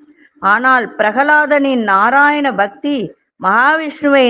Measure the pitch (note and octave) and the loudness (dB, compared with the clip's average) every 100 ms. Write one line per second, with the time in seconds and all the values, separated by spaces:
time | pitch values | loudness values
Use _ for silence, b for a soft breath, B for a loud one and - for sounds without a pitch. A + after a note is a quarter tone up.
0 | _ b b b G3 G#3+ C4 B3+ G#3 - | _ b b b -2 0 0 0 -2 -2
1 | G#3+ A3 C#4+ D4+ D4 C#4+ C#4 B3+ G#3+ G3 | -2 0 0 2 2 0 0 -2 0 0
2 | A3 C#4 D4 D4 C#4 G3 G3+ - C#4+ C#4 | 2 2 2 0 -2 -2 -4 -4 -6 -6
3 | F3+ - _ - F#3 G#3+ C4+ D#4+ D#4 C#4 | -8 -12 _ -8 -2 0 0 0 -4 -6
4 | C#4+ C#4 | 0 2